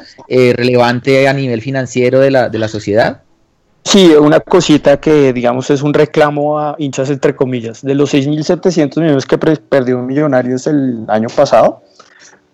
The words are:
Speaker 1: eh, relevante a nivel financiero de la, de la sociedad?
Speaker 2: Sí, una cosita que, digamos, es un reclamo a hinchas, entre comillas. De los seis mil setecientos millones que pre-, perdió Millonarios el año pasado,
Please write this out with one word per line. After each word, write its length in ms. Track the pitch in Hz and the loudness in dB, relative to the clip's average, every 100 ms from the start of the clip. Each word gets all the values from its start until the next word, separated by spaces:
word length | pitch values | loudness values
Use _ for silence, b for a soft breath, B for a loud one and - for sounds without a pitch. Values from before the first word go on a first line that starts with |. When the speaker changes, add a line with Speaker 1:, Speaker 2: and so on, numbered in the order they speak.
| B B - | B B -4
Speaker 1:
eh, 260 | 127 123 120 | 2 2 2
relevante 720 | 123 123 120 123 139 135 135 | 0 2 2 0 0 2 2
a 60 | |
nivel 280 | 139 135 113 | 0 -4 -6
financiero 580 | 127 135 123 123 123 131 | -6 -6 -4 -2 0 2
de 100 | 135 | 2
la, 200 | 131 113 | 2 0
de 100 | 110 | -2
la 80 | 107 | -6
sociedad? 560 | 107 104 101 156 269 _ _ _ _ _ _ - | -6 -2 0 0 -4 _ _ _ _ _ _ 0
Speaker 2:
Sí, 260 | 202 180 151 | 4 6 6
una 220 | 147 160 | 4 2
cosita 580 | - 190 - 147 - 143 | 2 0 2 2 2 0
que, 320 | - 151 135 | 2 2 2
digamos, 380 | 123 120 123 127 | 0 -2 -2 -2
es 120 | 143 | -2
un 120 | 147 | 0
reclamo 680 | 147 151 160 147 147 147 151 | 0 0 0 0 0 -4 -4
a 160 | 151 147 | -6 -6
hinchas, 320 | 143 131 135 | -8 -6 -4
entre 240 | 139 151 135 | -2 -2 -2
comillas. 440 | 127 127 113 113 | -4 -4 -8 -8
De 140 | 131 139 | -4 -2
los 140 | 143 | 0
seis 180 | 143 139 | 0 0
mil 160 | 151 | -2
setecientos 580 | 156 175 190 175 147 156 | -2 -2 0 0 -2 0
millones 240 | 165 139 123 | 0 0 0
que 120 | - | -2
pre-, 180 | 156 156 | 0 -2
perdió 440 | - 143 127 127 | -2 -2 0 -2
Millonarios 680 | 127 135 151 127 123 127 160 | -4 -2 0 0 -2 -4 -2
el 380 | 151 131 117 110 | -2 -2 -4 -4
año 220 | 107 117 | -4 -2
pasado, 540 | - 143 113 160 - _ b b b b b _ | -2 2 4 2 -2 _ b b b b b _